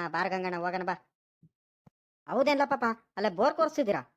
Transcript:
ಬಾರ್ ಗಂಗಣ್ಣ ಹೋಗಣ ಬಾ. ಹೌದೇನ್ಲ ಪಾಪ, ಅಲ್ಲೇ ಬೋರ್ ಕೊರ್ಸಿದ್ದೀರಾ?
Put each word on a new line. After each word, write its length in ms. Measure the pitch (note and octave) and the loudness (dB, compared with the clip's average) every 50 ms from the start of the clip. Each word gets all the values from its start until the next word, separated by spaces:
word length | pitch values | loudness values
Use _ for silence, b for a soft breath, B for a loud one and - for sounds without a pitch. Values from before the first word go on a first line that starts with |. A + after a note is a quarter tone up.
| F3 | -4
ಬಾರ್ 220 | D#3+ E3 E3 F#3 F#3+ | -4 -2 -2 -2 -2
ಗಂಗಣ್ಣ 260 | F#3 F#3+ F#3 F3+ F3+ | -2 -2 -2 -4 -4
ಹೋಗಣ 280 | F3 E3+ F3+ F3 F#3 F3+ | -4 -4 -4 -4 -4 -4
ಬಾ. 260 | F#3 F3 - _ _ _ _ _ _ _ _ _ _ _ _ _ _ _ _ _ - _ _ _ _ _ _ _ - | -4 -6 -6 _ _ _ _ _ _ _ _ _ _ _ _ _ _ _ _ _ -20 _ _ _ _ _ _ _ -2
ಹೌದೇನ್ಲ 320 | F3+ A#3+ C4+ C#4+ D4 C#4 C#4+ | 0 2 4 4 4 2 2
ಪಾಪ, 180 | C4+ C#4+ A#3+ A#3+ A3+ A3+ - _ _ _ | 0 0 0 0 -2 -2 -4 _ _ _
ಅಲ್ಲೇ 120 | G3 G3+ G#3+ | -2 -2 -2
ಬೋರ್ 240 | F3 E3+ A3+ D4 D#4 | 2 2 2 2 4
ಕೊರ್ಸಿದ್ದೀರಾ? 460 | E4 D#4+ D4+ D4+ - C4+ G3+ F#3+ C#3 B2+ - _ | 2 0 2 2 0 0 0 -2 -2 -6 -10 _